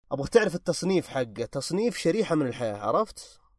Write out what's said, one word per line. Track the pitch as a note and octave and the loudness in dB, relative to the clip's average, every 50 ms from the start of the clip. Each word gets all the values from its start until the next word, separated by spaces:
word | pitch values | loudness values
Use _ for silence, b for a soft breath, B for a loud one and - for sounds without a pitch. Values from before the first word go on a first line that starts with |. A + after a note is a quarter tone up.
| _ - C3+ | _ -6 -4
أبغاك | C3+ C3+ - | -4 0 6
تعرف | - A#3 G#3+ F#3 D#3 | 6 6 6 6 -2
التصنيف | F3 - - D#3+ - - F#3 F#3+ E3+ - - | -4 -2 -4 -4 -2 0 0 2 0 0 0
حقه، | - C#3 B2+ A2+ G2 G#2+ A2+ | -2 -4 -4 -4 -4 -8 -6
تصنيف | - - - - - E3 F#3+ A3+ A#3+ - | -6 -6 -8 -6 -4 -2 0 0 0 -2
شريحة | - - - - A3 G3+ - E3+ | 0 0 0 2 2 2 2 2
من | D#3 D3 | 0 0
الحياة، | B2 A2+ - B2 A2 G#2 | 0 -2 -4 -4 -4 -4
عرفت؟ | G#2 G#2 G#2+ B2+ F#3+ A3 G3+ - - - - - - _ _ _ | -4 -2 0 2 2 0 0 -4 -16 -18 -20 -20 -20 _ _ _